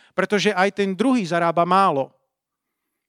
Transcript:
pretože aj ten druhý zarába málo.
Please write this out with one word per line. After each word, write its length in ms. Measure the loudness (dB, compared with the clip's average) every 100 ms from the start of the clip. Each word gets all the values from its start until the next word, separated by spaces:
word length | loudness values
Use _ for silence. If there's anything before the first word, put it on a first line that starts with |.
| _ -4
pretože 340 | -2 0 0
aj 300 | 0 0 0
ten 160 | -4 -2
druhý 260 | 0 0 0
zarába 400 | -2 0 0 2
málo. 480 | 2 2 0 -6 _ _ _ _ _ _ _ _ _